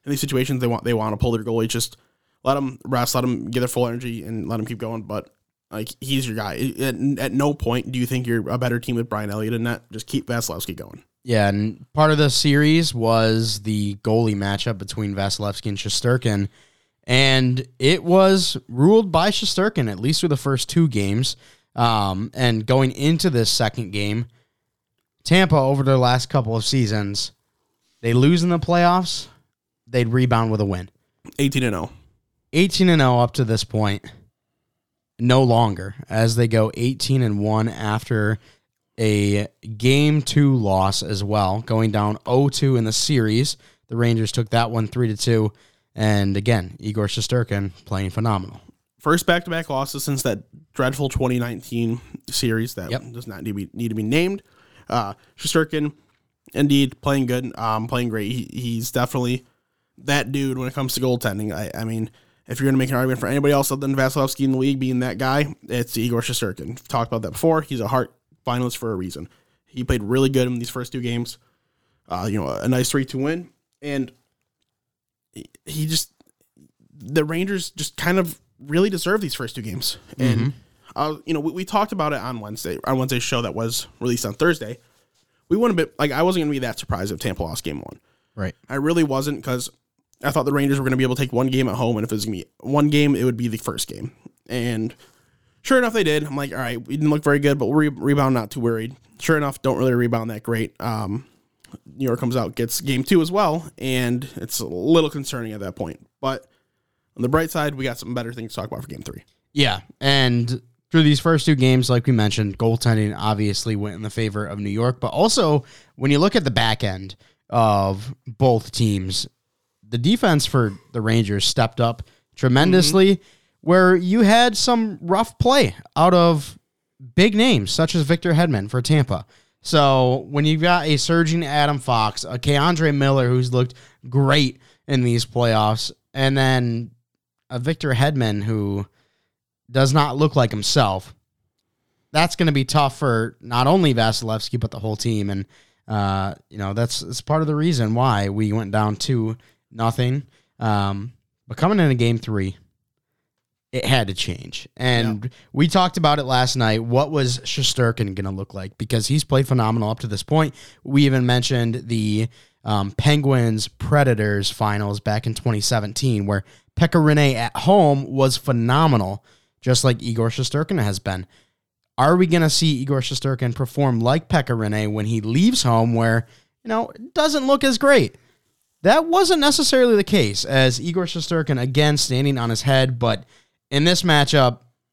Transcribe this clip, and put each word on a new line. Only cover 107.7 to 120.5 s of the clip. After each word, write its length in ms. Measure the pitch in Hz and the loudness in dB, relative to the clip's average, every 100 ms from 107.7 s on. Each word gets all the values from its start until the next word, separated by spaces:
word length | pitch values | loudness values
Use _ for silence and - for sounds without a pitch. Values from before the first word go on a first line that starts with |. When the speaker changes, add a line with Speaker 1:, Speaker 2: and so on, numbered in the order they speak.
| 135 | -4
Speaker 1:
we 80 | |
got 140 | 131 117 | -8 -8
some 160 | - | -8
better 180 | 120 117 | -8 -8
things 200 | 120 110 | -10 -12
to 20 | - | -10
talk 60 | 95 | -10
about 140 | - | -10
for 40 | - | -12
game 140 | - | -14
three. 220 | - - _ _ _ | -14 -16 _ _ _
Speaker 2:
Yeah, 300 | 143 135 92 - - | 0 0 0 -10 -6
and 640 | 139 139 127 120 117 120 _ _ _ | 0 2 2 2 -2 -4 _ _ _
through 120 | 165 | 4
these 160 | 151 143 | 4 4
first 260 | 165 160 - | 2 2 2
two 80 | 143 | 2
games, 340 | 131 127 123 | 4 4 2
like 160 | 123 127 | 2 2
we 80 | |
mentioned, 440 | 117 107 107 107 95 | 2 2 0 -4 0
goaltending 560 | 113 113 120 110 107 - | 0 2 2 2 0 -2
obviously 580 | 107 104 104 98 113 104 | -2 0 -2 -2 -4 -4
went 200 | 104 90 | -6 -8
in 80 | |
the 60 | 107 | -10
favor 340 | - 110 104 104 | -4 -4 -4 -8
of 140 | 104 | -6
New 100 | 101 | -6
York. 300 | 101 120 123 | -2 -2 -2
But 60 | 123 | -4
also, 580 | 139 220 254 165 147 - - _ - | 0 2 2 2 2 -2 -20 _ -4
when 160 | 139 | 0
you 80 | 143 | 4
look 160 | 196 240 | 4 2
at 80 | |
the 80 | 139 | 0
back 320 | 117 113 110 | 0 0 0
end 320 | 104 95 98 - _ _ - | -4 -6 -12 -18 _ _ -4
of 640 | 117 110 101 98 95 117 127 - | 2 4 4 2 -2 -8 -14 -12
both 440 | 110 131 117 - | 0 4 2 0
teams, 560 | - 113 98 92 92 - _ _ _ _ _ 107 | -2 0 0 -4 -6 -8 _ _ _ _ _ -8
the 100 | 117 | -2
defense 480 | 131 233 214 151 | 0 2 4 2
for 280 | - | 2